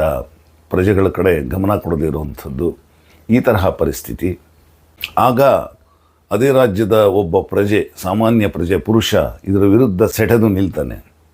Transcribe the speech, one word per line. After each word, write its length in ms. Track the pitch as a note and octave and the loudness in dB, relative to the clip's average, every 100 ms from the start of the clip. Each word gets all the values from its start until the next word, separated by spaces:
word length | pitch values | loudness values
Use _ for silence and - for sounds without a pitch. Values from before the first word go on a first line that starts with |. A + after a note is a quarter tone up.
| D#2 B1+ A#1+ _ _ _ - | -2 -4 -10 _ _ _ -4
ಪ್ರಜೆಗಳ 380 | F2+ F#2 F#2+ F#2+ | 0 2 2 0
ಕಡೆ 400 | - F#2 E2 C2 | 0 0 0 -2
ಗಮನ 280 | F#2 G2 G#2 | -4 -2 -2
ಕೊಡದೇ 300 | F2 E2 D#2+ | -2 -4 -4
ಇರುವಂಥದ್ದು, 680 | C#2+ D2 C#2 D2+ C2 E2+ - _ _ _ _ - | -4 -8 -12 -12 -6 -6 -6 _ _ _ _ -2
ಈ 100 | A#2+ | 0
ತರಹ 280 | B2+ G#2+ F2 | 2 2 0
ಪರಿಸ್ಥಿತಿ. 680 | - D2 C#2+ - A#1 F#2 F2 _ _ _ _ _ _ - - | 0 -4 -4 -10 -8 -6 -6 _ _ _ _ _ _ -8 0
ಆಗ 240 | A#2 B2 C#3 F#2 - - _ _ _ _ - | 0 4 2 2 -2 -16 _ _ _ _ -6
ಅದೇ 200 | G#2 C#3 | -2 2
ರಾಜ್ಯದ 420 | C3 B2 F#2+ G#2+ | 4 2 2 2
ಒಬ್ಬ 480 | A2 G2+ F#2+ F#2 F#2+ | 4 4 2 0 -2
ಪ್ರಜೆ, 500 | E2+ F#2+ G2+ G#2 - - | -2 -2 0 0 -2 -8
ಸಾಮಾನ್ಯ 500 | F#2 G#2 A2+ A#2 G2+ | -6 0 2 2 0
ಪ್ರಜೆ, 320 | - F2 F#2 | -2 -2 -2
ಪುರುಷ 360 | - A2+ - G2+ D2+ - - | 0 0 2 0 -2 -6 -4
ಇದರ 100 | G2 | 0
ವಿರುದ್ಧ 440 | G2+ G#2+ B2+ F2+ | 4 4 2 2
ಸೆಟೆದು 460 | G#2+ - A2 A2+ A2 | 0 0 2 2 2
ನಿಲ್ತಾನೆ, 560 | F#2+ G2 - B1+ G#1+ - _ _ | 0 -2 -4 -8 -10 -18 _ _